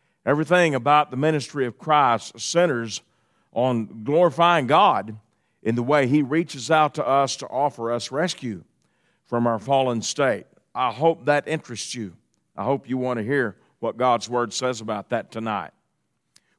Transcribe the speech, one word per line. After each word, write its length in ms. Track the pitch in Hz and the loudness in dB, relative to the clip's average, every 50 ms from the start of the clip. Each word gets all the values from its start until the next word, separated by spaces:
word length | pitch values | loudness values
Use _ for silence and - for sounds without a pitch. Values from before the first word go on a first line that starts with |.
| _ _ _ _ - | _ _ _ _ -2
Everything 480 | 143 143 147 156 143 175 180 175 165 143 | 0 0 0 2 2 4 4 4 4 2
about 360 | 131 117 139 147 151 151 - | 0 2 4 4 4 2 2
the 60 | 127 | -2
ministry 480 | 127 143 160 156 147 127 - - 147 131 | -2 0 0 0 0 -2 -6 -4 -4 -4
of 140 | 120 107 _ | -4 -4 _
Christ 600 | - 151 151 147 143 127 117 110 - - - 110 | -2 0 2 4 4 4 2 0 -2 -6 -14 -12
centers 640 | - - - 170 180 165 135 120 117 113 104 - - _ _ _ _ _ _ _ _ _ - | -8 -2 2 2 2 2 2 -2 -4 -6 -8 -12 -14 _ _ _ _ _ _ _ _ _ -2
on 500 | - 123 131 123 117 110 - - 113 107 | 0 0 2 0 0 -2 -4 -8 -10 -6
glorifying 640 | 120 147 165 180 170 127 143 170 175 175 165 135 | -2 2 4 4 4 4 4 4 4 4 4 4
God 500 | 117 139 170 202 196 143 104 98 107 110 110 - _ _ _ _ _ _ _ - | 4 4 6 6 6 4 2 -2 -6 -10 -14 -18 _ _ _ _ _ _ _ -4
in 120 | 110 117 | -2 -2
the 80 | 120 120 | 0 0
way 240 | 127 147 147 139 | 2 2 2 4
He 160 | 120 135 151 143 | 4 2 2 2
reaches 480 | 123 143 165 165 147 - 139 117 110 | 2 0 -2 -2 -4 -8 -10 -4 0
out 240 | 160 156 156 147 - | 2 2 2 2 0
to 100 | 156 139 | -2 -2
us 300 | 120 135 139 139 131 - | 0 2 2 2 0 -2
to 120 | - 135 - | -6 -10 -8
offer 420 | - 127 139 147 - - 117 113 | -4 -2 -2 -2 -2 -4 -4 -4
us 220 | 120 120 113 - - | -4 -4 -6 -6 -4
rescue 500 | 139 170 180 - - - 120 104 87 - _ _ _ _ _ _ _ _ _ _ _ _ | -4 -4 -4 -4 -8 -10 -10 -10 -10 -12 _ _ _ _ _ _ _ _ _ _ _ _
from 240 | _ - 117 120 120 | _ -2 0 0 0
our 100 | 117 107 | 0 -2
fallen 420 | 98 127 139 135 131 127 120 113 | -2 0 0 2 2 0 -2 -2
state. 460 | 104 - - - 143 131 110 98 - - _ _ _ _ - | -4 -4 -2 0 0 0 0 -2 -6 -12 _ _ _ _ -6
I 200 | - 127 123 107 | -4 -4 -4 -2
hope 320 | 117 147 165 165 165 127 | 0 2 2 2 2 0
that 240 | 143 147 147 - - | 0 0 0 0 -2
interests 440 | 156 156 - - 120 104 - - - | -4 -6 -6 -8 -12 -10 -10 -10 -10
you. 200 | 127 110 95 85 _ _ _ _ _ _ _ _ | -10 -10 -10 -12 _ _ _ _ _ _ _ _
I 60 | - 98 | -6 -4
hope 260 | 117 139 135 139 - | -2 -2 -2 -4 -4
you 80 | 127 | -6
want 220 | 127 127 127 123 117 | -4 -4 -4 -4 -4
to 60 | 104 | -4
hear 320 | 110 143 143 127 110 95 - _ _ _ _ | -2 0 0 0 -2 -4 -10 _ _ _ _
what 160 | - 113 98 | -6 -6 -2
God's 320 | 113 127 127 120 117 95 107 | 0 2 2 2 2 0 -2
Word 240 | 123 120 120 110 - | -2 -2 -2 -2 -4
says 280 | - 131 127 127 110 | -4 -4 -4 -4 -4
about 280 | 113 110 107 104 98 - | -6 -6 -6 -6 -6 -4
that 240 | 123 113 98 - - | -6 -6 -6 -6 -10
tonight. 400 | 117 113 113 107 98 82 - - _ _ _ _ _ _ _ _ _ _ _ _ _ _ _ _ | -8 -6 -4 -4 -4 -6 -8 -14 _ _ _ _ _ _ _ _ _ _ _ _ _ _ _ _